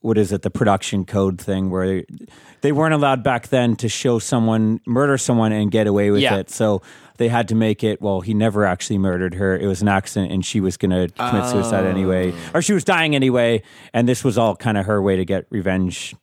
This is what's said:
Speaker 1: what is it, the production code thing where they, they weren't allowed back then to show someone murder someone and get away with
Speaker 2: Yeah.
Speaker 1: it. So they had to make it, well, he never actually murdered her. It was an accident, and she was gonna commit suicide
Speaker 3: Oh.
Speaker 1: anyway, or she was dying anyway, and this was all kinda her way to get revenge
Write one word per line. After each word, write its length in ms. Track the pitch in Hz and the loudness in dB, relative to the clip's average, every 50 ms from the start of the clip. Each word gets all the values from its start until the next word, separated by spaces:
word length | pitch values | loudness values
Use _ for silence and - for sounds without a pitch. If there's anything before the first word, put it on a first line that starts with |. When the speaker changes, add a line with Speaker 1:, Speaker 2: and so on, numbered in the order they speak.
Speaker 1:
what 160 | - 117 110 | 0 2 2
is 140 | 107 104 87 | 2 2 2
it, 100 | 104 95 | 0 -4
the 80 | - - | -4 -6
production 560 | - - 123 107 98 95 - - - 101 90 | -2 0 2 2 2 2 0 -2 -4 -4 -4
code 340 | - - 104 98 95 92 90 | -2 -2 0 0 0 -2 -4
thing 300 | - - 98 95 95 95 | -6 -4 -4 -2 -2 -2
where 160 | 90 92 92 | -2 -2 -2
they, 200 | 95 95 92 - _ - - - - - - - - - _ | -2 -2 -4 -6 _ -16 -20 -20 -20 -20 -20 -20 -20 -20 _
they 100 | - 143 | -2 0
weren't 220 | 151 139 160 160 156 | 2 2 2 2 2
allowed 280 | 147 143 139 135 127 | 2 2 2 2 2
back 280 | 107 135 127 120 - - | 0 -2 -2 -2 -2 0
then 260 | - 127 123 120 113 | 0 2 2 2 0
to 140 | - - 113 | 0 -2 -6
show 280 | - - - 127 120 | -4 -2 0 0 0
someone 640 | 113 - - - 120 113 110 110 110 110 107 110 110 _ | 0 0 -2 -2 0 0 2 2 2 2 0 0 -2 _
murder 300 | - 117 127 143 143 139 | -2 0 0 2 2 0
someone 340 | 127 - - 123 113 110 110 | 0 0 0 2 2 2 2
and 180 | 107 107 107 101 | 0 0 0 0
get 160 | 90 110 107 | 2 2 2
away 220 | 104 98 104 101 104 | 2 2 2 2 2
with 120 | 101 101 | 2 4
Speaker 2:
Yeah. 160 | 135 127 107 | 4 2 2
Speaker 1:
it. 120 | 98 90 - | 0 -2 -6
So 320 | - - 117 107 104 92 - - - - - - _ | -4 -2 0 0 0 -2 -4 -10 -20 -20 -20 -20 _
they 100 | - 120 | -2 -2
had 220 | 117 120 120 117 - | 0 2 0 0 0
to 60 | 110 | 0
make 280 | 110 113 110 107 - - | 0 2 2 0 0 0
it, 180 | 110 104 - | -2 -2 -2
well, 200 | - 104 98 92 | -2 -2 -2 -2
he 120 | 87 107 110 | -2 -2 0
never 320 | 104 110 113 101 104 104 | 0 0 2 2 2 2
actually 320 | 95 90 90 - - 107 | 2 0 -2 -4 -2 -2
murdered 360 | 98 95 98 90 90 92 90 85 | 0 0 0 0 0 -2 -4 -2
her. 220 | 92 98 95 95 | -2 0 0 0
It 100 | 90 - | 0 0
was 140 | 101 95 85 | -2 -2 0
an 80 | 107 104 | 2 2
accident, 420 | 98 98 95 - - 104 95 - | 2 0 -2 -2 -4 -4 -4 -2
and 140 | 90 95 90 | -2 -4 -4
she 160 | - - 110 | -2 -2 -2
was 160 | 92 92 92 | -2 -2 -2
gonna 320 | - - 95 92 90 90 85 | -2 -2 0 0 0 -2 -2
commit 360 | - - 117 123 123 104 95 | -4 -6 -4 -2 0 0 0
suicide 360 | - 123 123 117 117 107 98 95 | 0 0 0 0 0 0 0 0
Speaker 3:
Oh. 40 | 95 | 0
Speaker 1:
anyway, 440 | 92 95 95 95 92 92 92 90 85 85 82 82 - | 0 0 0 0 0 0 0 -2 -4 -6 -12 -4 -4
or 80 | 165 | -2
she 100 | 175 - | 0 0
was 140 | 208 185 139 | 0 0 2
dying 280 | - 190 170 165 156 147 | 2 2 2 2 2 2
anyway, 480 | 139 131 131 123 123 120 117 117 107 - - - - - - - | 2 2 2 2 2 2 2 2 0 -2 -6 -20 -20 -20 -4 -2
and 140 | 120 120 | 0 2
this 160 | 120 127 - - | 2 2 2 0
was 140 | 135 101 | 0 2
all 180 | 117 113 110 92 | 2 2 2 0
kinda 280 | - - 117 104 101 95 | 0 -2 -2 -2 -2 0
her 180 | 101 107 104 | 0 0 0
way 160 | 95 101 95 | 2 2 2
to 80 | 92 92 | 0 0
get 200 | 82 95 92 - _ | -2 -4 -4 -4 _
revenge 680 | - 107 87 95 92 95 92 92 - - - - - - | -8 -4 -2 0 0 0 0 -2 -4 -8 -12 -14 -16 -18